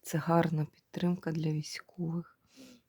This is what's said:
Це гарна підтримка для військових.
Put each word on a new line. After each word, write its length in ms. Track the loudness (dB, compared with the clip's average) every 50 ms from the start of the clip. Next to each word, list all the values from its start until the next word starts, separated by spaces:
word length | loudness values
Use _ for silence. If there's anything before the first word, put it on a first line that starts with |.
Це 160 | -10 -4 -2
гарна 480 | -2 2 4 4 6 4 4 2 0 -2
підтримка 640 | -2 _ _ _ _ -6 -2 0 0 0 0 -2 -4
для 200 | -2 -2 0 0
військових. 880 | 0 -2 -4 -6 -10 -12 -14 -12 -8 -6 -4 -4 -4 -4 -6 -8 -16 _ _ _ _ -20 -20 -20 -20 -20 _